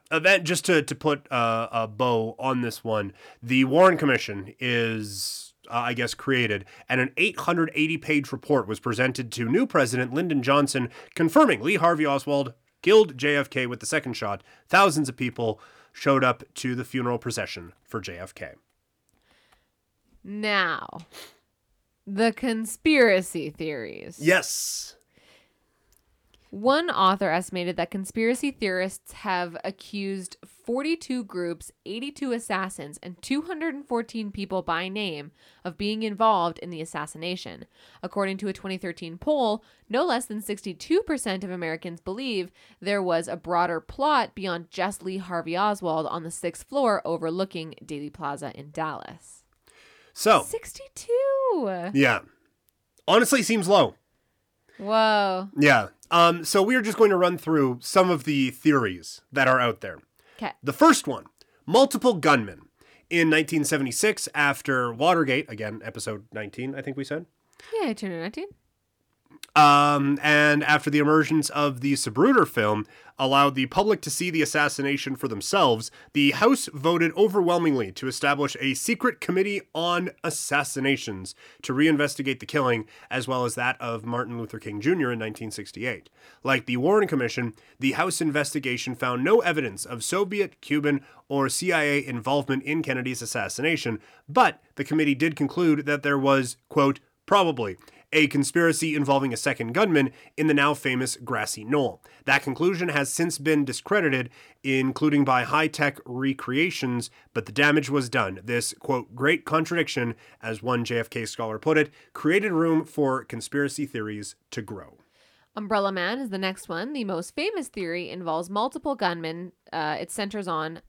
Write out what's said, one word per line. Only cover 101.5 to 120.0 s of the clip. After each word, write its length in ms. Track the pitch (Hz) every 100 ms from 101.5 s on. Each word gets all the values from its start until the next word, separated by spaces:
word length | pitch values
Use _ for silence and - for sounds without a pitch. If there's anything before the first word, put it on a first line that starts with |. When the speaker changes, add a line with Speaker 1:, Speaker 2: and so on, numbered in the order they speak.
| -
Speaker 1:
knoll. 380 | 110 147 131 - _ _
That 180 | - 135
conclusion 460 | - 123 175 180 175
has 240 | 147 139
since 260 | - 170 -
been 260 | 143 151
discredited, 640 | 135 120 - 208 160 131 123 - - _
including 640 | 135 131 131 135 156 147
by 200 | 135 127
high-tech 540 | 113 147 160 156 143 139
recreations, 1080 | - 123 135 135 - 131 127 - 131 123 120 _ _
but 120 | - -
the 60 |
damage 360 | 107 147 151 131
was 200 | 143 123
done. 320 | 131 98 95
This, 300 | 101 120 - -
quote, 340 | - 127 -
"great 300 | 120 139 175
contradiction," 720 | - 160 160 170 156 - 120 113 - -
as 200 | 113 110
one 220 | 113 120
J 140 | 117 117
F 120 | 113
K 140 | 123
scholar 340 | 110 - 110 107
put 200 | 156 156
it, 120 | 147 _ _
created 400 | - 151 185 208
room 320 | 165 165 160
for 400 | 151 - 139 131
conspiracy 640 | - 113 - 143 143 135 143
theories 480 | 117 107 104 101 - -
to 120 | -
grow. 360 | 104 101 69 _ _ _ _ _ _ -
Speaker 2:
Umbrella 340 | 208 214 196
Man 300 | 190 175 247
is 100 | 254
the 80 | 190
next 300 | 190 190 -
one. 240 | 165 233
The 100 | 294
most 320 | 208 175 180
famous 320 | - 359 415 262
theory 420 | - 175 175 175
involves 400 | 180 170 - 175
multiple 460 | 202 226 320 -
gunmen. 560 | 254 185 170 160 170 180 _ -
Uh, 240 | 160 151 151